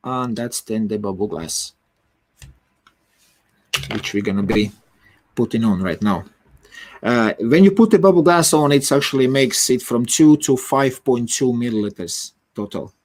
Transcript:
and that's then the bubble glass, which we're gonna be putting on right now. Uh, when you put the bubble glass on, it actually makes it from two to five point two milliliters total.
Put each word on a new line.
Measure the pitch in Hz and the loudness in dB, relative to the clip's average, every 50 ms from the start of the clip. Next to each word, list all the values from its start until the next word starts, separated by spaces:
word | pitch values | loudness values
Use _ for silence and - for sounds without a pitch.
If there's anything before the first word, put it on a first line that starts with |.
| - | -8
and | 127 127 127 127 123 113 | -6 -6 -6 -4 -6 -6
that's | 107 117 - - - | -8 -8 -8 -10 -12
then | - - 110 110 110 | -8 -6 -6 -4 -4
the | 101 107 | -4 -4
bubble | 104 104 101 95 92 104 | -6 -6 -8 -6 -6 -6
glass, | 104 - 78 80 78 - - - - _ _ _ _ _ _ _ _ _ _ _ _ _ _ - - - _ _ _ _ _ _ _ _ _ _ _ _ _ _ _ _ _ _ _ _ _ _ _ - - - - | -6 -6 -10 -8 -8 -8 -10 -10 -12 _ _ _ _ _ _ _ _ _ _ _ _ _ _ -20 -20 -20 _ _ _ _ _ _ _ _ _ _ _ _ _ _ _ _ _ _ _ _ _ _ _ -10 -10 -8 -8
which | 110 107 - - - | -8 -8 -8 -4 -6
we're | 101 101 | -4 -4
gonna | 104 95 101 101 | -2 -4 -4 -2
be | 95 107 104 104 104 - _ _ _ _ _ _ _ _ _ _ _ _ | 0 0 0 0 -2 -6 _ _ _ _ _ _ _ _ _ _ _ _
putting | - 117 - - 117 113 | -4 -4 -2 -2 -2 0
on | 110 98 90 | 0 0 0
right | 95 90 82 85 | -2 -4 -4 -2
now. | 104 104 95 82 - - _ _ _ _ _ _ _ _ - - - - - - - | -2 -2 -2 -2 -6 -14 _ _ _ _ _ _ _ _ -20 -20 -20 -20 -20 -8 -2
Uh, | 113 120 120 113 107 - - | 0 0 2 2 0 -2 -2
when | 107 117 135 170 196 | -2 2 4 6 6
you | 196 | 6
put | 196 233 226 214 | 6 4 4 4
the | 220 | 4
bubble | 185 165 196 185 175 | 4 4 4 4 6
glass | 151 175 175 170 160 - - | 4 4 4 4 2 2 2
on, | 156 147 143 | 2 2 4
it | 143 139 135 - | 2 2 2 2
actually | 143 143 143 - - 135 131 | 0 0 0 0 0 0 0
makes | 127 135 139 135 117 - - - - | 2 2 2 0 0 0 -4 0 0
it | 127 123 | -2 -2
from | - - 120 117 120 | -2 -4 -2 -2 -2
two | - - - 160 151 151 | -2 2 4 6 6 6
to | 147 - - 135 | 4 2 -2 -2
five | 131 - - 143 135 139 131 131 - _ | -2 -2 -2 0 0 0 0 -2 -4 _
point | 135 127 120 120 117 | -2 0 0 -2 -6
two | - - 139 123 120 | -4 -2 -2 -2 -2
milliliters | 117 120 120 113 107 104 101 98 - 90 82 - - - - _ _ _ _ _ | -2 -4 -4 -4 -4 -4 -4 -6 -10 -12 -10 -10 -12 -12 -14 _ _ _ _ _
total. | - 104 101 - 90 69 - _ _ | -10 -10 -8 -8 -12 -12 -12 _ _